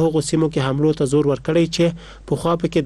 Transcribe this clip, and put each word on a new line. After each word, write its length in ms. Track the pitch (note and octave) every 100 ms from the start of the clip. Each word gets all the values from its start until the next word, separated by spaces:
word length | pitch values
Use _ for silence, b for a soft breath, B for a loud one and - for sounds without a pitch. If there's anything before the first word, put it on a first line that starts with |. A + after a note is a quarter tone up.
| D#3+
هغو 160 | D#3 D#3
سیمو 180 | D#3+ D#3+
کې 200 | D#3 C3+
حملو 240 | C#3 D3+
ته 120 | D3 C#3
زور 200 | D3 C#3+
ورکړی 400 | C3+ - E3 E3 E3
چې 100 | E3+ E3+ B B -
پخوا 260 | C#3+ E3 E3+
پکې 240 | E3+ E3+